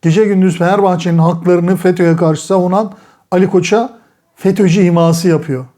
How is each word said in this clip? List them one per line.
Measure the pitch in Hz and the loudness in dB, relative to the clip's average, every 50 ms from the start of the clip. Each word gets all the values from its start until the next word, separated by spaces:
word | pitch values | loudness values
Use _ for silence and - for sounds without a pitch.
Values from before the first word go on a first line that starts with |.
gece | - 170 156 190 220 | 0 0 2 2 2
gündüz | 208 202 190 185 190 165 170 | 2 2 0 0 0 0 0
Fenerbahçe'nin | 175 175 196 202 196 190 180 170 170 180 170 165 | 0 0 0 2 2 0 0 -2 -2 -2 0 2
haklarını | 160 170 175 170 - 180 180 170 170 175 185 | 2 0 0 -2 0 0 0 0 2 0 -2
feto'ya | 175 - 185 180 175 180 170 165 160 | 0 0 -2 0 2 2 0 2 2
karşı | 175 160 156 147 - | 0 0 -2 -2 -4
savunan | - 190 190 180 180 185 196 220 208 - - _ _ _ _ _ _ | -2 -2 0 0 0 -2 -2 -4 -4 -8 -18 _ _ _ _ _ _
Ali | - 180 185 185 | 0 0 0 2
Koç'a | 196 185 175 - 208 220 233 262 - - _ _ _ _ _ _ _ | 0 0 0 0 -2 -2 -2 -4 -10 -18 _ _ _ _ _ _ _
fetÖ'cü | _ - 190 190 196 208 185 165 202 | _ -4 -2 0 2 2 2 2 2
iması | 190 175 170 170 170 165 165 165 170 185 | 2 2 2 2 2 2 0 0 0 0
yapıyor. | 165 156 - - 139 127 131 127 _ | -2 -2 -2 -6 -10 -10 -10 -14 _